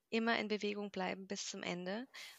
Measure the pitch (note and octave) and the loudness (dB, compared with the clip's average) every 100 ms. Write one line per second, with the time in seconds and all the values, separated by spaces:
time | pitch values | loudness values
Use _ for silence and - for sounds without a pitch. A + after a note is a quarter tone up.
0 | - A3+ A3+ A3+ G#3+ G#3 G#3 G#3 G3+ G3 | 0 2 4 4 4 2 0 0 -4 -2
1 | F#3 F#3 F#3+ G3+ - G3 G3 F3 F3+ G#3 | -2 -2 -4 -4 -4 -4 -2 -2 -2 -2
2 | C4 - - | -4 -12 -14